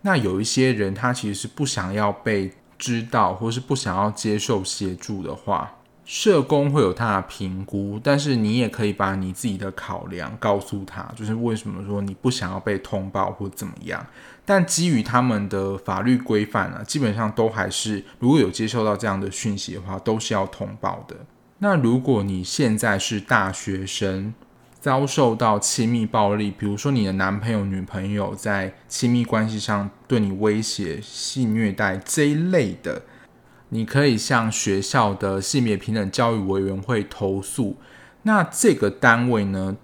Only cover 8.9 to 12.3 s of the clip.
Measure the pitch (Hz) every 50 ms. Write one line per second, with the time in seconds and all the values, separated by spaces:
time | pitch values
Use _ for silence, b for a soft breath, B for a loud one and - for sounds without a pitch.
8.9 | 95 - 101 98 98 98 92 92 92 - - 117 98 92 101 98 95 - - -
9.9 | 87 85 82 87 92 87 78 62 110 117 - 110 101 101 95 - - 101 95 -
10.9 | - 107 95 - - 110 110 104 110 113 117 117 110 107 - 101 98 92 98 101
11.9 | 101 101 101 98 95 - - 127